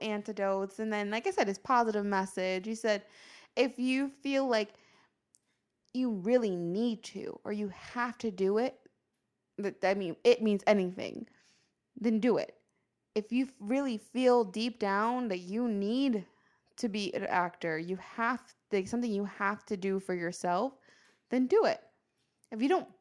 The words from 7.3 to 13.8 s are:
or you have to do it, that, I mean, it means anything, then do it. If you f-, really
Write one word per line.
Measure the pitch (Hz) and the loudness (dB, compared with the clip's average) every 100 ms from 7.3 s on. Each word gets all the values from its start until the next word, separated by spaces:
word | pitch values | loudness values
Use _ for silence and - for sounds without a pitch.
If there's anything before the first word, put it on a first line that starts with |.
| - | -10
or | - | -8
you | 208 208 | -4 -4
have | - - 247 240 - | -8 -12 -6 -6 -4
to | 226 | -6
do | 185 190 208 | 0 2 2
it, | 254 - - _ _ _ _ _ _ - | 0 -4 -20 _ _ _ _ _ _ -6
that, | 202 - | -6 0
I | 190 190 | 0 2
mean, | 185 156 | -2 2
it | 233 240 | 4 6
means | 220 202 - | 4 2 4
anything, | 208 180 185 - - - _ _ _ _ _ _ - | 4 4 -2 -8 -10 -14 _ _ _ _ _ _ -4
then | 220 220 | 0 2
do | 240 185 | 4 2
it. | - - _ _ _ _ _ 214 | 0 -10 _ _ _ _ _ -6
If | 208 | -2
you | 240 262 | -2 -2
f-, | - | -6
really | 202 262 | -2 -2